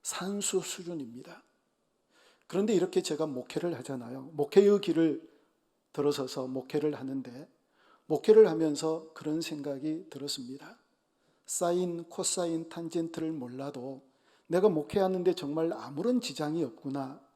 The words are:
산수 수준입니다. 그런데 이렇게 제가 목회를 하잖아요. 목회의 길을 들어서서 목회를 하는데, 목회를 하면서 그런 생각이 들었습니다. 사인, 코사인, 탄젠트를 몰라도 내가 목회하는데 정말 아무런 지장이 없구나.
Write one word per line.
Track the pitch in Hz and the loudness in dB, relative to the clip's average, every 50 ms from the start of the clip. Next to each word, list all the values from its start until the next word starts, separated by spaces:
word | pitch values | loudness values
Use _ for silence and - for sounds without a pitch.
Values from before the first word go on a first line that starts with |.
산수 | _ - - - 175 190 202 202 202 - - 185 | _ -8 -8 -6 -6 -4 -4 -4 -4 0 -2 -2
수준입니다. | 165 - - - 175 170 175 156 135 110 120 123 127 170 - - _ _ _ _ _ _ _ _ _ _ _ _ _ _ _ _ _ _ _ _ _ | -2 -2 -10 -10 -10 -8 -8 -8 -10 -10 -14 -16 -18 -18 -20 -20 _ _ _ _ _ _ _ _ _ _ _ _ _ _ _ _ _ _ _ _ _
그런데 | - - 185 208 214 220 | -4 -2 0 2 4 4
이렇게 | 196 185 - - 190 | 4 2 2 0 0
제가 | 170 - 156 147 160 | 0 0 -2 -2 -2
목회를 | 156 135 127 123 - - 156 165 175 165 123 | -4 -4 -8 -8 -6 -6 -4 -2 -2 -4 -6
하잖아요. | 127 - 135 123 120 117 127 135 135 - | -8 -8 -8 -8 -8 -10 -12 -12 -14 -12
목회의 | 156 147 143 - - 196 202 202 208 196 | -4 -4 -4 8 8 8 10 10 6 4
길을 | - - 160 160 165 160 139 - - - _ _ _ _ _ _ _ _ _ _ _ _ | 2 2 4 4 4 4 2 0 -6 -16 _ _ _ _ _ _ _ _ _ _ _ _
들어서서 | - 147 139 147 143 143 135 127 - 139 131 | -4 0 0 0 0 0 -4 -6 -6 -8 -6
목회를 | 131 131 131 127 - - 147 147 151 147 | -6 -6 -8 -8 -4 -4 0 0 0 -2
하는데, | - 131 135 135 135 123 127 120 131 156 - _ _ _ _ _ _ _ _ - _ _ | -4 -8 -8 -6 -8 -8 -10 -14 -16 -18 -20 _ _ _ _ _ _ _ _ -20 _ _
목회를 | - 160 143 - - 214 220 214 180 | -2 -2 2 6 10 10 12 10 10
하면서 | 160 160 160 156 147 143 160 160 160 160 - - - | 8 2 2 0 0 0 -2 -2 -2 -2 -6 -14 -18
그런 | - - 156 151 165 | -8 -6 -4 -4 -4
생각이 | 160 - 165 147 139 147 139 135 139 156 156 165 190 160 | -4 -6 -8 -8 -6 -8 -8 -6 -6 -6 -6 -6 -10 -14
들었습니다. | 143 135 139 143 - 139 127 120 135 139 - - - _ _ _ _ _ _ _ _ _ _ _ _ _ _ | -14 -10 -8 -8 -8 -8 -8 -12 -12 -14 -16 -20 -20 _ _ _ _ _ _ _ _ _ _ _ _ _ _
사인, | - - - 180 175 175 180 185 180 170 170 165 | -8 -4 -2 0 0 2 0 0 -2 -4 -6 -10
코사인, | - - - 180 - - 190 175 170 165 160 165 - | -10 -8 -4 -4 -2 0 0 -2 0 -2 -4 -4 -6
탄젠트를 | - - 170 160 - 170 165 165 - 165 160 160 | -10 -10 -8 -4 -2 -4 -4 -2 -4 -6 -4 -4
몰라도 | 165 147 123 120 123 131 139 143 147 127 123 135 135 131 _ _ _ _ _ _ _ _ _ | -4 -6 -8 -10 -10 -8 -8 -8 -8 -8 -10 -10 -10 -12 _ _ _ _ _ _ _ _ _
내가 | _ 160 185 190 214 | _ 2 4 4 4
목회하는데 | 170 156 147 - - 202 190 190 190 185 175 180 170 | 4 2 -2 0 0 2 2 2 0 2 2 2 0
정말 | - 147 139 151 160 160 170 | 0 -4 -4 -2 -2 -2 -2
아무런 | 156 - - 135 139 147 165 240 254 240 | -4 -6 -10 -10 -8 -2 0 0 0 0
지장이 | - - 139 - 156 147 156 170 | 0 -4 -6 -4 -4 -2 0 -2
없구나. | 156 120 - - - 139 135 143 135 131 143 - - _ _ | -2 -4 -6 -10 -8 -6 -6 -4 -6 -8 -10 -16 -20 _ _